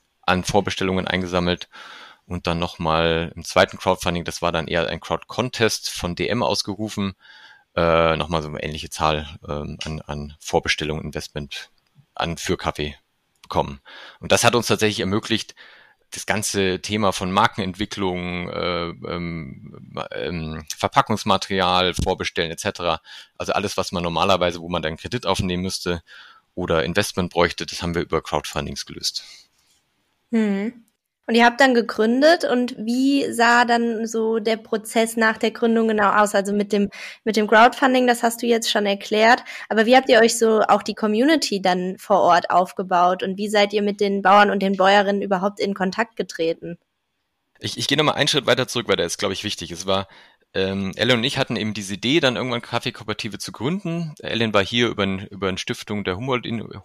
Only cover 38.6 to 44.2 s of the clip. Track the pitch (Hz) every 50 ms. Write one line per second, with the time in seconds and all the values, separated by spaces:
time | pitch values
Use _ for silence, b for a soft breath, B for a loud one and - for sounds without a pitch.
38.6 | 233 - - 220 208 202 202 202 - - 214 214 220 226 254 247 - B B B
39.6 | B B 208 214 220 226 254 262 262 269 254 220 226 226 - - 226 220 220 214
40.6 | - - 196 208 - - 202 - - 214 214 220 254 294 330 285 277 - 214 196
41.6 | 185 185 180 185 180 185 190 - - - 208 180 101 170 170 175 - - - 175
42.6 | 185 180 - - 190 185 185 175 175 180 185 190 196 196 185 196 208 208 214 208
43.6 | 208 208 208 208 202 202 202 202 208 196 196 196